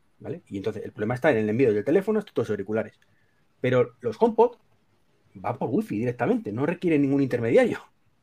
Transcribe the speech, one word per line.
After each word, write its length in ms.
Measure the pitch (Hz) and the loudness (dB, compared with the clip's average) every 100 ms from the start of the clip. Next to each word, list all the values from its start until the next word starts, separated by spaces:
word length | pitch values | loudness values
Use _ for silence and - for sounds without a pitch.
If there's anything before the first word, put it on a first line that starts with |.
| _ - | _ -18
¿vale? 240 | 107 170 - | -12 -12 -10
Y 120 | 98 | -8
entonces 260 | 107 104 | -6 -8
el 80 | - | -10
problema 220 | - 107 | -6 -6
está 160 | 127 165 | 0 2
en 80 | 113 | 2
el 100 | 107 | 0
envío 240 | 110 127 | 2 2
del 120 | 104 | 2
teléfono 340 | 101 185 196 214 | 2 0 2 -2
hasta 140 | 208 | -2
tus 180 | - 107 | -4 -4
auriculares. 480 | 101 98 110 107 _ _ _ _ _ _ _ | -4 -4 -4 -6 _ _ _ _ _ _ _
Pero 320 | 131 127 120 - | 0 2 0 -2
los 160 | 117 107 | -6 2
HomePod 360 | 233 226 240 - _ _ _ _ _ _ _ | 2 4 2 0 _ _ _ _ _ _ _
van 240 | 95 95 - | -10 -8 -6
por 120 | 151 | -2
Wi-Fi 280 | 131 117 107 | -2 -2 -4
directamente, 540 | 123 120 127 240 151 | -4 -2 0 -2 -2
no 140 | 107 151 | -4 -2
requieren 360 | 175 180 151 | -2 0 2
ningún 200 | 139 139 | 2 2
intermediario. 560 | 135 120 117 208 247 - - _ _ _ | 0 0 2 4 2 -2 -12 _ _ _